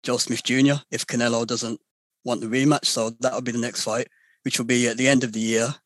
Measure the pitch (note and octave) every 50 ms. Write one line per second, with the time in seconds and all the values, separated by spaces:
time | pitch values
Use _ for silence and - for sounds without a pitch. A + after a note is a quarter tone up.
0 | - - B2 A2+ - - A#2 A2 - - B2 C3 C3+ C#3 C#3+ C#3+ - _ - C#3+
1 | - - - A#2+ A#2+ A#2+ A#2 A2+ A#2 A2 A#2+ A2 A#2+ A2+ A2+ - _ _ _ _
2 | _ _ _ _ _ C3 A#2+ - A#2 A2 A2+ C3 C3+ D3 D3+ - - - - B2
3 | A2 A2+ A#2 _ - B2+ B2 A2+ B2+ A#2+ A#2 A#2+ A#2 A#2+ G#2 - - A#2 G#2+ A#2+
4 | B2+ - _ _ _ _ _ _ _ C3+ - - B2 A#2 B2+ B2 B2 A#2+ A2 A#2
5 | C3 C3 C#3 C3 C3 A#2 G#2+ A2+ A2+ A2 A2+ A2+ A2+ B2+ C#3+ - _